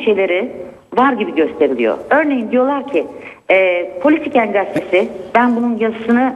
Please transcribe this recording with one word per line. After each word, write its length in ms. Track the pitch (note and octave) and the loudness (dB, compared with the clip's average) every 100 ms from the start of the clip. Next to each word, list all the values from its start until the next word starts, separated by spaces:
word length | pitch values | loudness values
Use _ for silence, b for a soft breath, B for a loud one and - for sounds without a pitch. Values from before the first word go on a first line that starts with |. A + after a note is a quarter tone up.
| A3 | 0
şeyleri 460 | G3 F#3+ F3+ B3 - - - _ | 2 2 0 -2 -8 -14 -16 _
var 200 | G3+ C4+ | 2 2
gibi 220 | A#3 F#3+ C#3+ | 2 -2 0
gösteriliyor. 640 | D3 - C#3 B2 A2+ E2 - | -2 2 0 2 0 -2 0
Örneğin 420 | C#4 D4+ C4 A3 | 2 2 0 0
diyorlar 360 | B3 C4 C#4 - | 0 0 -2 -2
ki, 180 | E3 - B B B - | -4 -4 B B B 0
e, 380 | F#3+ F#3 F3 F3 - | 2 2 0 -4 0
Politiken 500 | D4 D#4 D4+ B3 G#3+ | 2 2 2 0 0
gazetesi, 580 | G3 F#3 - - F3+ A3+ - - A3+ | -2 -2 -6 0 0 0 -6 -2 2
ben 200 | B3 A#3 | 2 2
bunun 220 | A#3+ A3 | -2 0
yazısını 560 | A3+ A3 A3+ A#3+ C4 | -2 -2 0 2 0